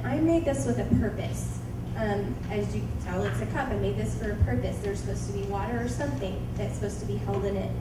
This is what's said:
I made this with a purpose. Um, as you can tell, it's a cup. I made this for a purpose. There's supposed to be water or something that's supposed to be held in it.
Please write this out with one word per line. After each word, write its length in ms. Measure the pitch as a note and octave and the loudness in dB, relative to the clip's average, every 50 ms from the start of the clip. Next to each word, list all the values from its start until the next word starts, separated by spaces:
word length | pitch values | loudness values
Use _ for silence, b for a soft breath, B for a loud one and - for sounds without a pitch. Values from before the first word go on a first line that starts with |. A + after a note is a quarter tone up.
| - | 0
I 140 | B3 C4+ | 0 2
made 280 | D#4 D#4+ E4 E4+ E4 D#4+ | 4 6 6 6 6 4
this 200 | C#4+ C4+ B3+ A#3+ | 4 2 2 2
with 140 | A#3+ A#3+ A#3 | 2 2 0
a 160 | G3+ - - | 4 4 4
purpose. 640 | - A3+ G3+ - - - - - - - - - - - - - - - - - | 4 4 2 0 -2 -2 -2 -2 -2 -4 -4 -4 -4 -6 -6 -6 -6 -4 -4 -2
Um, 380 | - A3 G#3 G3+ G3+ G3 G3 B3 - - - | 0 0 2 2 0 0 -2 -2 -4 -4 -2
as 240 | G#3+ G#3 G#3 G3+ G#3 | -2 0 0 0 -2
you 80 | G#3 | -2
can 240 | G#3+ - - - - | -2 -2 -2 -4 -4
tell, 180 | - F3+ F#3 G3+ | -2 -2 0 0
it's 180 | G3+ G3 - | 0 0 0
a 40 | - | -2
cup. 220 | - - D4 C4+ B3 | -2 -2 -2 0 0
I 60 | G#3+ | 0
made 220 | G3+ G3 G3 G#3 | 0 0 0 0
this 200 | G#3+ G#3+ G#3+ - | 0 -2 -2 -2
for 140 | - A3 G#3 | -2 -2 -2
a 40 | G#3 | 2
purpose. 400 | - - - B3 B3+ - F#3 F#3 - | 4 4 4 4 2 2 0 -2 -2
There's 180 | G3+ G3+ G3 - | -2 -2 -2 -2
supposed 280 | - G3 F#3+ - - | -2 -2 -2 -2 -2
to 60 | G3+ G3+ | -2 -2
be 100 | G3+ G3 | -2 -2
water 380 | G3 G3+ G3 G#3 A#3 A#3+ A#3+ | -2 -2 -2 -2 0 0 0
or 80 | A#3+ B3 | 0 0
something 580 | - - D4 C#4+ - - G3+ F#3+ G3 F#3+ - - - | 0 0 0 0 0 -2 -2 -2 -2 -4 -4 -2 -2
that's 200 | - G3+ F#3+ - | -2 -2 -2 -2
supposed 240 | - G#3 G3+ G3 - | -2 -2 -2 -2 -4
to 40 | - | -4
be 120 | G3+ G3+ | -2 -2
held 260 | F#3+ - G3 G3 G3 F#3+ | -2 0 0 0 0 0
in 140 | G3+ G3+ | 0 0
it. 140 | F#3+ - - - - | 0 0 -2 -2 -4